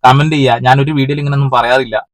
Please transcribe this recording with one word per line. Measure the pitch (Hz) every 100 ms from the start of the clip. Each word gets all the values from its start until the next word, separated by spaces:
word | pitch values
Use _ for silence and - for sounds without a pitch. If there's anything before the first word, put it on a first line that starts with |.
| 127
കമന്റ് | 135 156 151
ചെയ്യുക. | 131 113 127
ഞാനൊരു | 131 139 151
വീഡിയോയിൽ | 135 143
ഇങ്ങനെയൊന്നും | 143 143 139 123
പറയാറില്ല | 117 127 120 110 -